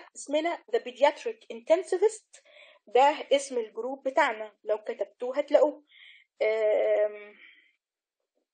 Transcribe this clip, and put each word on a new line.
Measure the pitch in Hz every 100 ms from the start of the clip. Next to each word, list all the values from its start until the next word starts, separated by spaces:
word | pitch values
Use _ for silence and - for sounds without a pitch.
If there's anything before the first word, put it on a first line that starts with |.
| - -
اسمنا | - 302 330 311 - 226
The |
Pediatric | 247 240 285 320 233 - -
Intensivist، | 226 233 339 - 359 440 - _ - _ - - _ _
ده | 247 285 285 -
اسم | 277 - 247
الجروب | 220 220 247 269 269
بتاعنا، | 262 269 214 214 _
لو | 214 214
كتبتوه | - 226 196 - 247 277
هتلاقوه. | 294 294 294 - _ _ - - _ -
آم، | 214 220 214 214 214 208 208 208 208 214 - _ _ _ _ _ _ _ _ _ _